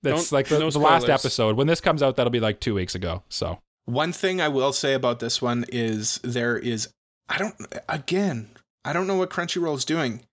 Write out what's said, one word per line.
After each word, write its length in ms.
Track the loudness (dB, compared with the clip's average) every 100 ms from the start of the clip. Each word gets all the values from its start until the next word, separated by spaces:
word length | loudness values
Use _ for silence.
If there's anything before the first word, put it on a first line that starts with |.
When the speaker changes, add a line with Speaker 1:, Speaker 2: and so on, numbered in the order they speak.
Speaker 1:
That's 260 | 0 0 2
Speaker 2:
Don't, 60 | 2
Speaker 1:
like 100 | 2
the, 120 | 2
Speaker 2:
no 100 | 2
Speaker 1:
the 100 | 4
last 240 | 6 6
Speaker 2:
spoilers. 160 | 4 2 2
Speaker 1:
episode. 300 | 2 2 4
When 100 | 2
this 140 | 2
comes 220 | 2 2
out, 120 | 2 2
that'll 160 | 2
be, 80 | 2
like, 200 | 0 0
two 160 | -2 -2
weeks 200 | -2 -4
ago. 280 | -4 -6 -8
So 300 | -6 -6 -6 _ _ -6
Speaker 3:
one 260 | -2 -2
thing 300 | -2 -2 0
I 60 | 0
will 260 | 2 2
say 200 | 2 0
about 260 | 2 0 -2
this 220 | -2 -2
one 240 | 0 -2 -2
is 480 | -2 -2 -2 -4 -4
there 340 | -4 -2 -2 -2
is, 320 | -2 -4 -6 _ _ _ -8
I 80 | -4
don't, 180 | -4 -6 -14 -12 -6
again, 600 | -6 -2 0 0 -2 -8 -18 _ _
I 100 | -4
don't 140 | -2 0
know 80 | 0
what 140 | -2
Crunchyroll's 560 | -4 -4 -2 -2 -2 -2
doing. 360 | 0 -2 -4 -12